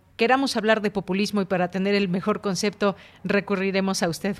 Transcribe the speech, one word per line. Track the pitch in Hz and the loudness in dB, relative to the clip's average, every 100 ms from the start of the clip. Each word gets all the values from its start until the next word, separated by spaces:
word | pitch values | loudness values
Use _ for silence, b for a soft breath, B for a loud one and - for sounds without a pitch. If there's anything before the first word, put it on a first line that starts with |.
| _ - | _ 0
queramos | 233 262 277 233 | 2 4 2 0
hablar | 214 220 | 2 2
de | 208 | 0
populismo | 202 185 190 208 208 | -2 -2 -2 0 -2
y | 185 | 0
para | 185 180 | 0 0
tener | 190 190 202 | 0 0 2
el | 196 | 0
mejor | 185 208 208 | 0 -2 -2
concepto, | 202 180 208 - 202 190 b b | -2 -2 -2 0 0 -2 b b
recurriremos | - 202 - 196 190 190 190 190 | -2 0 0 -2 0 0 0 0
a | 175 | -2
usted. | 160 196 | -2 -4